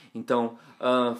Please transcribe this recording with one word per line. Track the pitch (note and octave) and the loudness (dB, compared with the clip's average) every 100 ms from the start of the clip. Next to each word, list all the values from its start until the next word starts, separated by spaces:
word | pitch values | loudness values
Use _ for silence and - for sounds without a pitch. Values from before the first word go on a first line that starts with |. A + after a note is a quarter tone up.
| - | -16
Então, | A#2 A#2+ A#2+ A#2 - - - | -8 -2 0 0 -6 -20 -4
ah, | B2+ B2+ A#2+ | 2 2 2